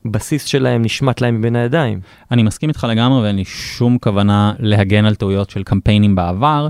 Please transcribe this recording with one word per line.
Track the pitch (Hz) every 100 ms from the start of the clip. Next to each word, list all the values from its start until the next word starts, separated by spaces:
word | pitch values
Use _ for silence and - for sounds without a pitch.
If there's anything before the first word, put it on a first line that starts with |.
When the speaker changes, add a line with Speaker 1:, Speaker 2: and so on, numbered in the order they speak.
Speaker 1:
הבסיס | 117 107 - 151
שלהם | - 139 127 120
נשמט | 113 - 135 120
להם | 123 117
מבין | 113 117
הידיים. | 120 156 131 101 92 - -
Speaker 2:
אני | 120
מסכים | 110 - 156
איתך | 151 120
לגמרי, | 113 120 131
ואין | 107 98
לי |
שום | 92 - - - 120 123
כוונה | - 101 101 101 104 104
להגן | 113 107 98 104
על | 107
טעויות | 104 98 98 101
של | -
קמפיינים | 95 98 101 104 104
בעבר, | 95 87 92 143 147